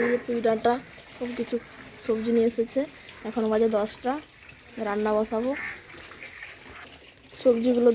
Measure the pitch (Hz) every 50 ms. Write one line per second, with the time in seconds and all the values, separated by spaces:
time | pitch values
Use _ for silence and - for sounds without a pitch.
0 | 233 240 240 233 - - 240 233 226 226 220 220 226 240 247 262 - - - -
1 | - - - - 254 240 240 240 226 - 247 233 - - - - - - - -
2 | - - 220 220 220 233 233 233 226 240 - - 226 233 - 262 294 285 - -
3 | - - - - - 214 220 240 220 220 214 214 226 220 220 202 208 220 - -
4 | - 247 277 302 - - - - - - - - - - 240 240 220 208 202 208
5 | 214 214 214 214 220 220 233 220 240 262 285 - - - - - - - - -
6 | - - - - - - - - - - - - - - - - - - - -
7 | - - - - - - - - - 262 233 233 226 254 240 240 240 240 226